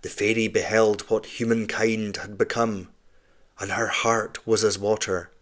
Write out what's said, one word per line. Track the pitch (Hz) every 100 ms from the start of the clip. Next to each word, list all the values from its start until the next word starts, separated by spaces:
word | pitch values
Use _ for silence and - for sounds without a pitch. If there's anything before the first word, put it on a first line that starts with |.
the | 90
fairy | - 104 113 110
beheld | 107 87 110 110 104 -
what | 110
humankind | - - 117 117 107 - 113 110 107 98
had | - 101
become, | 110 - 117 101 90 - _ _ _ _ _ -
and | 98
her | 104 110
heart | - 117 113 104 -
was | - 110
as | 107 95
water | 101 107 - 92 87 _